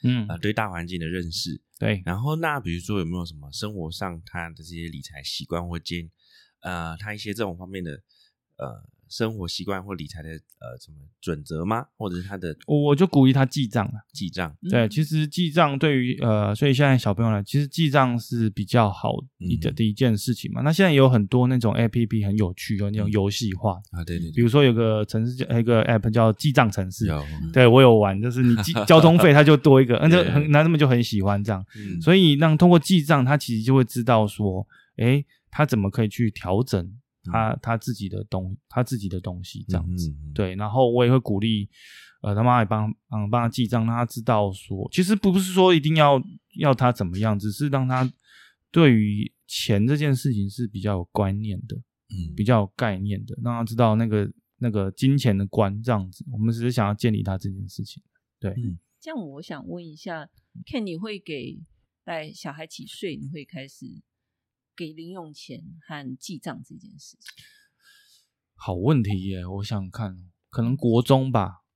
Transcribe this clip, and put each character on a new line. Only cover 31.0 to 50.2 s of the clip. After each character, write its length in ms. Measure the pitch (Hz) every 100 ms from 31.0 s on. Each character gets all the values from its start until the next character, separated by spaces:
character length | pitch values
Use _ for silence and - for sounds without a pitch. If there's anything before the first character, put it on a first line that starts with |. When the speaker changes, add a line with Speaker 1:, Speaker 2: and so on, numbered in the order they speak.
Speaker 1:
喜 160 | 117 104
欢 220 | 98 101
这 80 | 104
样。 100 | 95 98 107
Speaker 2:
嗯。 240 | 101 170
Speaker 1:
所 160 | 160 190
以 160 | 170
让 220 | 143 160 156
通 140 | 175
过 80 | 175
记 240 | - 185
账， 200 | 143 143
他 140 | 127 147
其 180 | - 110
实 40 |
就 120 | 113
会 100 | 135
知 180 | 120 123
道 240 | 117 113 104
说， 400 | - 104 92 - _ _ -
诶， 300 | 117 143 - _ _
他 160 | - 151
怎 120 | 113
么 120 | 98
可 120 | -
以 60 | 107
去 220 | - 113
调 320 | - 87 98
整 280 | 131 95 90 117 _ _
他， 260 | 87 110 110
Speaker 2:
嗯。 60 | 123
Speaker 1:
他 140 | 117 117
自 160 | -
己 140 | 110 95
的 140 | 98
东-， 320 | 101 95 92 98 _
他 140 | 127
自 160 | 123 117
己 100 | 98
的 120 | 90
东 220 | 92 90
西 200 | 92 101 98
这 60 | 90
样 200 | 85 90
子。 140 | 80
Speaker 2:
嗯， 20 |
嗯， 180 | 73 76
嗯。 20 |
Speaker 1:
对， 200 | 73 92 95
然 120 | 104
后 200 | 123 123
我 140 | 120
也 60 | 123
会 80 | 131
鼓 200 | 107 101
励， 280 | 113 107 101 _ - - - _
呃， 120 | 104
他 80 | 104
妈 160 | 120 123
也 40 |
帮， 260 | 101 110 107 - _
嗯， 180 | 110 104
帮 120 | 120
他 60 | 117
记 180 | 127 113
账， 200 | 117 113
让 80 |
他 100 | 117
知 160 | 120 120
道 280 | 110 110 101
说， 360 | 98 - 95 104
其 100 | -
实 120 | 185
不 240 | 214 196 185
是 140 | 185
说 200 | 185 185
一 40 | 165
定 160 | 151 156
要， 240 | 147 135 - - _ -
要 160 | 143
他 160 | 123 123
怎 160 | 120 92
么 120 | 92
样， 200 | 110 104
只 140 | 107
是 160 | 98 143
让 180 | 135 127
他 240 | 127 131 - _ - _ _ _
对 220 | 170 151
于 360 | 113 104 104 - - -
钱 400 | - - 101 113
这 100 | 147
件 180 | 147
事 180 | 131